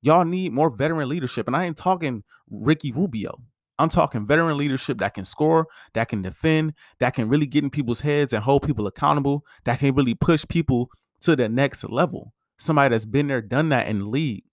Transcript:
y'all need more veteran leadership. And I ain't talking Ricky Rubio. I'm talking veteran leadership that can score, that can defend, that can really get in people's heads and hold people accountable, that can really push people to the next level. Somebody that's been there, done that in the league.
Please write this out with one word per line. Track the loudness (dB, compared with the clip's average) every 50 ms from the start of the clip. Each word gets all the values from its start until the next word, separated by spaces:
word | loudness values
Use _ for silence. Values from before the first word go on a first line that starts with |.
y'all | 6 6 6 6 6
need | 4 0 -2 -4 -2 0
more | 2 0 0
veteran | 2 0 -2 -2 -2 -2 -4 -4
leadership. | -4 -4 -4 -4 -4 -4 -4
And | -2 -2
I | -2 -2
ain't | -2 -6
talking | -4 0 0 0 0 0 -4 -6 -6 -10 _ _ _ _ _
Ricky | -14 -4 2 2 2 2 0 -6 -2
Rubio. | -2 -2 -2 -2 -4 -6 -8 -10 -14 -18 -20 _ _ _ _ _ -2
I'm | 0 2
talking | 4 2 2 2 0 -6 -2
veteran | 0 2 2 2 2 0
leadership | 0 -2 -2 -2 -4 -4 -4 -4 -2
that | -4 -4 -4
can | -6 -8
score, | -8 -4 0 0 2 2 2 0 -2 -8 -20 -20 _ _
that | -4 -4 -2
can | -4 -6 -6
defend, | -6 -8 -4 0 0 2 2 0 -2 -6 _ -18 -20 _ _
that | -2 -2 0
can | -2 -2 0
really | 2 2 0
get | 2 0 0 0
in | 0
people's | -2 -4 -2 -2 -2 -2
heads | 0 0 0 0 0 0 -2
and | -2 0
hold | 2 2 2 2
people | 0 -4 -2 -4
accountable, | -6 -4 0 2 2 2 2 2 0 -2 -2 -4 _ -20 _ _
that | -4 -2 0
can | 2 2 2
really | 2 2 2 0
push | 0 2 2 2 2 0 -2
people | -2 -2 0 2 0 0 0 -4 _ _ _ _ _ _
to | 2 2 2
the | 4 2 0
next | 2 0 0 0 -2 -4 -8
level. | -6 0 0 0 0 0 -8 -12 -14 _ _ _ _ _
Somebody | _ -2 0 2 4 4 4 2
that's | 0 -2
been | 0 -2 0 0 0
there, | -2 -4 -4
done | -2 -2 0 0 2
that | 0 0 0
in | -2 -2 -4
the | -4
league. | -4 -4 -2 -2 -2 -4 -6 -10 _